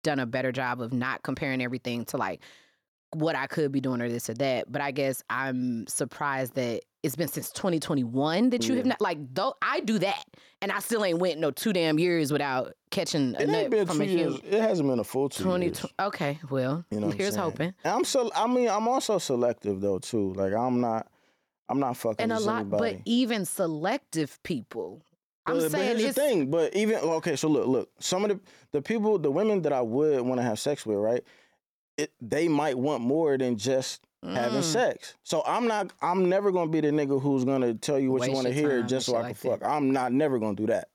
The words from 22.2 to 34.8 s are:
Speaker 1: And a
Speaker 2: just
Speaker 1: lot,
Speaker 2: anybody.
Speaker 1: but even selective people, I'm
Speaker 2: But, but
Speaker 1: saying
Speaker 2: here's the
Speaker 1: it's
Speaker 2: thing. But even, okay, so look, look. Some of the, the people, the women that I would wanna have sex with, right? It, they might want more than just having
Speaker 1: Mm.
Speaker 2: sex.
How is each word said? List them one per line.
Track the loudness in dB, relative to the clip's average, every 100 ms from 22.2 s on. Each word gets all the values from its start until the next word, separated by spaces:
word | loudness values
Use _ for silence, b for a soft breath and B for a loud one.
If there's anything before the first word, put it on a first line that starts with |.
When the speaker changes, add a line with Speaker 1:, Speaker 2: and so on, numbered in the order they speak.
Speaker 1:
And | -2
a | 0
Speaker 2:
just | 0
Speaker 1:
lot, | -2
Speaker 2:
anybody. | 0 0 0 -2
Speaker 1:
but |
even | 0 2 2 0
selective | -2 -2 -2 0 -2 -2 _ -4 -4 -6
people, | -6 -6 -4 -10 -10 -12 _ _ _ _ -2
I'm | 0
Speaker 2:
But, |
but | 0
Speaker 1:
saying | 0 0 2
Speaker 2:
here's |
the | 2
Speaker 1:
it's | 2
Speaker 2:
thing. | 2 2 2
But | 2 2
even, | 2 2 2
okay, | 0 0 0 0
so | 2
look, | 2 4
look. | 0 0 _
Some | -2 0
of | 0
the, | -2 -6 B B
the | -4
people, | 0 0 2 2
the | 2
women | 2 2 2
that | 2
I | 0
would | 2 2 4 4
wanna | 2 2
have | 0 0
sex | -2 -2
with, | 0 2
right? | 2 0 b b b b _ _ _ -8
It, | -8 _
they | -4 0 2
might | 4 2 0
want | 0 0
more | 0 2 2 2
than | 2 0
just | 0 0 0 -10 _ _
having | -6 -2 0 0
Speaker 1:
Mm. |
Speaker 2:
sex. | 0 2